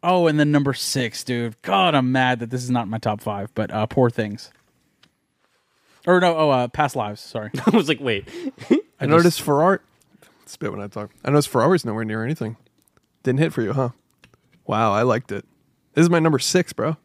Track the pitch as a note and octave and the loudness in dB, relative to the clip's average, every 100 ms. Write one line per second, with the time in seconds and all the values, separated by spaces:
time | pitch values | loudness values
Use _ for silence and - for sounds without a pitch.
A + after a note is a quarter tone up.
0 | E3+ F3+ E3 D3+ D3 D3 C#3 C3 - C#3 | 2 2 4 4 4 2 0 -4 -4 -4
1 | A#2+ - - A#2+ A#2 G#2+ - G3 F#3 D3+ | -4 -6 -6 -4 -4 -8 -2 2 4 2
2 | B2+ C3 B2+ B2 A#2 B2+ B2 B2 G#2 A2 | 2 2 0 0 -4 -6 -2 -2 -2 -4
3 | A2+ G#2 - G2+ G2+ - G#2+ G#2+ G#2+ - | -4 -4 -6 -8 -8 -6 -6 -4 -2 2
4 | B2 - G#2+ G#2 - _ _ _ _ _ | 2 2 -6 -8 -16 _ _ _ _ _
5 | _ _ _ _ _ _ _ _ _ _ | _ _ _ _ _ _ _ _ _ _
6 | - F3+ F3 D#3+ D3+ C3 B2 - D3 C3+ | 2 4 4 4 2 2 0 -2 -2 -2
7 | G#2 G#2 - A2+ A2 C3 - A3 D3 C3+ | -6 -8 -10 -10 -8 -4 2 2 2 -2
8 | C3+ G2+ - F4 E4 - - D4 - _ | 0 -2 -4 -12 -12 -12 0 0 0 _
9 | C#3 D#3+ E3+ D#3+ - C#3 E3+ G3 _ _ | 2 4 4 2 0 2 4 2 _ _
10 | _ _ _ _ - - G#2 G2+ G2+ G#2+ | _ _ _ _ -20 -10 -10 -8 -10 -10
11 | G#2 _ - D3 C#3+ B2+ B2+ F3+ A#2+ A2 | -12 _ 0 0 2 2 2 2 -2 -6
12 | A2 A2 A2+ D#3 A2 A#2 _ _ _ _ | -6 -6 -6 -6 -8 -10 _ _ _ _
13 | _ _ - C3 D#3+ - A2 C3+ B2 - | _ _ -2 0 0 0 -4 -2 -2 -4
14 | _ _ _ _ _ _ - G#2 A2+ G2+ | _ _ _ _ _ _ -6 0 2 2
15 | B2 A#2 - G2+ - _ _ _ _ - | 2 0 -2 -10 -12 _ _ _ _ 2
16 | E3+ E3+ D#3+ C#3+ - F3+ F3 - D3+ D#3+ | 4 4 2 0 0 0 -2 -4 -4 -4